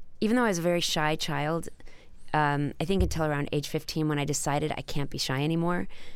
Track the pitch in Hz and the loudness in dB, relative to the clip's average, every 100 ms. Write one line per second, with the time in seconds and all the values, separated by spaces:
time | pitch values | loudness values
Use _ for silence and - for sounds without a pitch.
0 | - - 214 247 240 175 170 175 165 - | -8 -2 2 4 4 2 2 2 2 2
1 | 151 156 - 143 147 165 165 - - - | 2 0 0 -2 0 -2 -4 -10 -14 -14
2 | - - - 151 147 143 143 - 160 196 | -16 -12 -2 2 4 2 0 -2 0 2
3 | 175 165 156 147 143 151 143 160 - - | 2 2 0 0 0 -2 -2 -4 -4 -2
4 | 156 147 143 143 - 143 156 - - - | 0 2 0 0 0 0 0 -4 -4 -2
5 | 139 139 - 131 147 165 170 180 190 - | -2 -2 -2 0 2 2 2 0 -2 -4
6 | - | -6